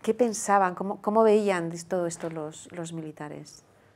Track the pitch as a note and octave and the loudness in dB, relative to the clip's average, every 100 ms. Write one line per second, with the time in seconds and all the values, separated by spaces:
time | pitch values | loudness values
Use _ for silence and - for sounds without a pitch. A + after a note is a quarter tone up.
0 | - A3 A#3+ G#3+ - G3+ F#3+ F3+ G3 G3+ | -2 0 0 0 2 4 4 0 -6 -6
1 | - G#3+ A3 G#3 G3+ F3+ E3+ E3+ E3+ F#3 | 0 4 6 6 4 0 -2 -8 -4 -4
2 | E3+ E3+ E3 D#3+ D3+ D#3 - F3 E3 E3 | -2 -6 -8 -8 -10 -14 -16 -12 -10 -10
3 | D#3 D3+ D3+ D3 D3+ - _ _ _ | -12 -12 -14 -14 -16 -20 _ _ _